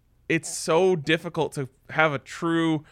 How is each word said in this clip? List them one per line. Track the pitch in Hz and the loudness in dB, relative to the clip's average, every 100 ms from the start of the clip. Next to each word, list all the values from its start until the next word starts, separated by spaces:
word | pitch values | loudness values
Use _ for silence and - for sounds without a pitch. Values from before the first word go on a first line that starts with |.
| _ _ - | _ _ -2
it's | 160 - | -2 -2
so | - - 165 190 180 | -6 0 4 4 2
difficult | 151 165 175 165 143 | 0 -2 -2 -4 -4
to | - 131 _ - | -4 -8 _ -4
have | - 160 | 2 2
a | 135 | 0
true | - - 170 165 165 156 - | -8 -6 -2 0 2 0 -4